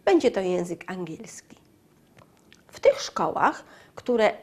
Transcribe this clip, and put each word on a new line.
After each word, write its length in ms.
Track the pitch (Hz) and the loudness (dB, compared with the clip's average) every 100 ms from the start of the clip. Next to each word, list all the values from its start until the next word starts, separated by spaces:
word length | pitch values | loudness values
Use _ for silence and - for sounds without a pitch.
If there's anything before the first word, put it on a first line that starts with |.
| - | 2
będzie 260 | 349 269 | 4 2
to 80 | 202 | 0
język 520 | 185 180 175 165 - | -2 -2 -4 -8 -10
angielski. 640 | 185 170 160 226 - - - _ _ _ _ _ _ _ _ _ _ _ | -10 -10 -12 -16 -20 -20 -20 _ _ _ _ _ _ _ _ _ _ _
W 120 | - | 0
tych 220 | 494 539 | 2 4
szkołach, 640 | - - 165 - 202 - - - - - | 0 -4 -2 0 0 -2 -12 -20 -20 -10
które 360 | - 240 214 - | -2 2 2 0